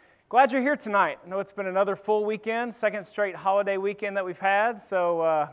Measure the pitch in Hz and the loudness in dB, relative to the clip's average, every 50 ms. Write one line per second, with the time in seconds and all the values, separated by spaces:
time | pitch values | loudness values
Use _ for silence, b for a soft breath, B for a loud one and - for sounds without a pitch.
0 | b b b b b b - 247 277 240 247 262 247 285 294 - - 220 202 202 | b b b b b b 4 4 4 4 4 0 0 0 0 -2 -2 0 2 2
1 | 180 156 131 - - 175 185 196 190 - - 208 196 190 185 196 202 196 190 190 | 2 2 0 -6 -10 -8 -6 -6 -6 -6 -8 -8 -6 -2 0 0 2 0 0 -4
2 | - 208 214 214 214 214 220 214 214 220 226 233 240 240 214 - 226 208 190 208 | -2 0 0 0 0 0 -4 -4 -4 -4 -4 -2 -4 -4 -6 -2 -2 -2 -2 -2
3 | 180 - - 208 208 196 170 151 165 196 196 202 202 196 196 190 196 202 202 202 | -10 -8 -4 -2 -2 -2 -2 -4 0 2 2 2 2 0 0 -2 -2 -4 -4 -4
4 | 208 202 196 196 190 185 170 - 196 196 196 202 214 240 233 202 - - 196 180 | -6 -4 -4 -4 -4 -4 -4 -2 0 2 4 4 2 2 0 -4 -6 -2 0 0
5 | 175 175 170 165 165 160 160 151 147 143 | 2 2 2 2 2 2 2 2 0 -2